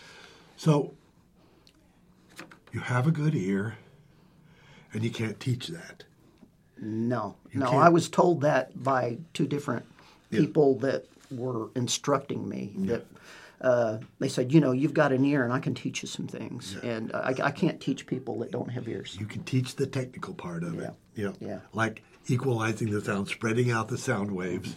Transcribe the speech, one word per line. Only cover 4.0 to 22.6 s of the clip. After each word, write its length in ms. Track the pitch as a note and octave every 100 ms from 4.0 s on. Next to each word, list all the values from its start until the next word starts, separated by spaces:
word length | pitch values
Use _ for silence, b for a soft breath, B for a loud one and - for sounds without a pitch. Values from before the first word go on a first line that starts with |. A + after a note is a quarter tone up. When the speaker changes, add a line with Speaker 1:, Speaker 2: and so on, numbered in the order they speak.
| _ - _ _ b b b b b
Speaker 1:
and 100 | A2+
you 60 | A2+
can't 280 | - A2 G2+
teach 280 | - A#2+ -
that. 360 | - - - - _ _ _ - _ _ -
Speaker 2:
No, 540 | G#2+ A2 A#2 B2 G2+ - -
Speaker 1:
You 80 | C#3
Speaker 2:
no. 80 | C3
Speaker 1:
can't. 140 | B2+
Speaker 2:
I 60 | E3
was 200 | E3+ E3
told 320 | - F3 D#3+
that 400 | D3 C#3 - -
by 340 | B2+ C3 A#2+ A#2 -
two 140 | - C#3
different 380 | C#3+ C#3+ B2 - - b b _
Speaker 1:
Yeah. 100 | -
Speaker 2:
people 340 | D3 D#3 C#3+ C3
that 260 | C3+ - - - -
were 380 | B2+ B2+ A#2 G#2+ -
instructing 720 | B2 - - - - - G2+
me. 260 | C2 B1+ -
Speaker 1:
Yeah. 100 | F#2+
Speaker 2:
That, 180 | A#2 - - B B B B
uh, 360 | C3 B2 A2+ A2 B2 _
they 100 | C3
said, 240 | - B2+
"You 80 | D#3
know, 100 | C#3
you've 220 | B2+ D3
got 180 | C3+ D3
an 140 | C3 C#3
ear, 180 | D3
and 80 | A#2+
I 80 | B2+
can 140 | C3+ A#2
teach 260 | - -
you 60 | -
some 200 | - B2+
things." 480 | - - B2 - -
Speaker 1:
Yeah. 100 | A#2+
Speaker 2:
And 200 | A2+ A2+
I, 220 | A#2 - C3
I 80 | C#3+
can't 300 | C#3+ F3 -
teach 260 | - C3 -
people 320 | B2+ A#2 A2+
that 120 | A2+
don't 180 | B2 A#2+
have 160 | A#2+ A#2
ears. 300 | G2+ - F#2+
Speaker 1:
You 60 | G#2
can 180 | -
teach 320 | - B2+ B2 -
the 100 | C3
technical 480 | - B2+ - -
part 300 | - F2 E2+
of 160 | E2+ E3
it. 140 | - - _ -
Speaker 2:
Yeah. 100 | G2+
Speaker 1:
Yeah. 220 | F#2+ G2+
Speaker 2:
Yeah. 120 | G2+ -
Speaker 1:
Like 300 | A2 A2+ A2+ b b -
equalizing 600 | B2+ C3+ A#2